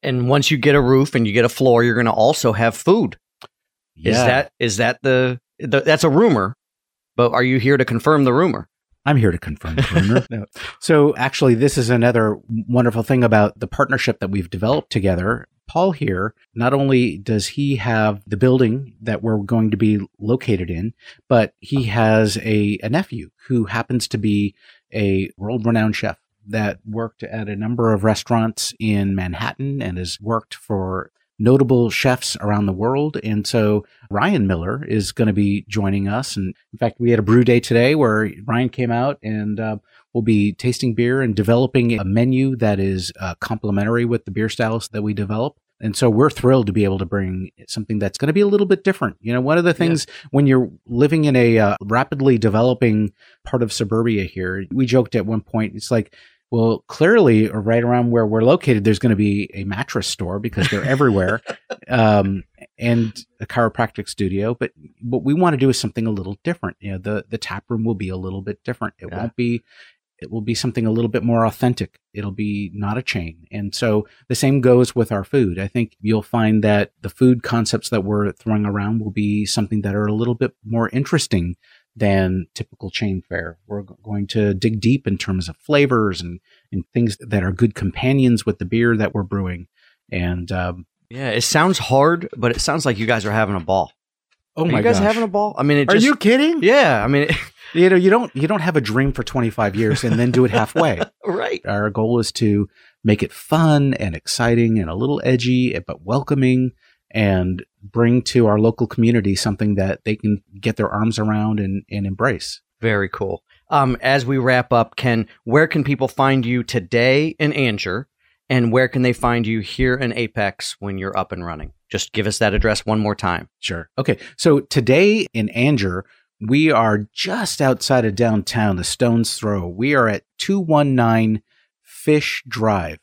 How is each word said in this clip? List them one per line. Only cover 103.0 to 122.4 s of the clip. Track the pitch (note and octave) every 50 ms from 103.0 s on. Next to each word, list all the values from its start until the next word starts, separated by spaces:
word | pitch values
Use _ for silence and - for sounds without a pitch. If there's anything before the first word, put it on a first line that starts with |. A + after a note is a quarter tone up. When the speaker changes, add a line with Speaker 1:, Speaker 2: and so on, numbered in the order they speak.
| _
Speaker 2:
make | A2 G#2+ -
it | G2 -
fun | - - - - D#3 D#3+ E3 D#3 D3+ D3 C#3 C#3 C3
and | - G#2+ F#2+ D#2+
exciting | D#2 _ - - - A#2+ A#2 A#2 A#2 A#2 A2+ A2+ A2
and | F#2 D#2+
a | D#2+
little | F#2+ A#2+ C3+ D3 - -
edgy, | B2+ B2+ B2 A#2 B2 B2+ B2+ B2+ A#2+ - - -
but | - - -
welcoming, | E2 F#2+ A#2 C#3 C#3 - D3+ C#3 C3 B2+ B2+ B2+ B2+ B2+ - _ _ _ _ _ _ _
and | - A2 G#2+ G2+ F#2+ F#2 F2+ F#2 F#2 F2+ - _ _ _ G2+
bring | G2 _ A#2 A#2+ A#2 A#2+ B2+ A#2+
to | - - B2+ A#2
our | G#2+ G#2 G#2+
local | G#2+ A2+ A2+ - A#2+
community | - - - A2+ A2+ A#2 A#2 G2 G2 G2
something | F#2+ - A2+ G2 - A2 G#2 G2+
that | G2 F#2+ F#2+ - - _
they | G#2+ A2
can | G#2+ - G#2+ G#2 G2+ _ _ - G2
get | G2 A#2 G#2+
their | - G#2+ -
arms | - G#2 A2 A2+ G#2+ G#2+
around | G#2+ G#2+ G#2+ G#2+ G#2+ A2 A2 G#2
and, | G2+ F#2+ G2 G2 - _
and | - G#2 G2
embrace. | G2 F#2+ F#2+ A2+ C3+ A2+ - - - - - _ _ _ _
Speaker 1:
Very | - A2+ G#2+ G2+ G2
cool. | F#2+ - - G#2 F#2+ F2+ - _ _ _ _ _ _
Um, | - - C#3 B2+ B2 -
as | - C3 C3+ C#3 B2+
we | A#2+ C#3 C3
wrap | B2 C3 B2+ B2 A#2+ _ B2+
up, | A#2 A2+ - -
Ken, | - - B2+ A#2 A2+ G#2+ - - _ _
where | A#2 A#2 D3 D#3+
can | D#3+ - D#3 C#3
people | C3+ C#3+ - C3
find | B2+ - - C3+ C3+ C3+ C3+ A#2+
you | A#2 B2 B2 A#2
today | - - B2 F2+ E2+ - A#2 A#2+ B2+ C3 C#3+ D3+ D#3+ -
in | _ D3+ D3 D3+
Angier? | D3 C3+ A#2+ G#2 G2+ - G2 F2+ A2 C#3 _ _ _ _ _ _ _ _ _
And | C3 B2+ A#2+ A#2
where | A2 C3 C3
can | B2 - C3+ B2+
they | B2 A#2+
find | - - A#2+ A#2+ A#2 A2+
you | A2 A2+ A2
here | G2 - - - C3 B2+ B2+
in | C3 C3+ A#2+ A2+
Apex | B2 A#2 G#2+ _ A2+ G#2 G2 - - - - - _
when | G2 G2+ G2
you're | F#2+ F#2+ F#2+ -
up | F#2+ F#2 _
and | F#2+ F2+ F2
running? | E2+ E2 D#2 D2+ - - _ _ _
Just | - G2 - - -
give | - G2+
us | G#2 G#2
that | -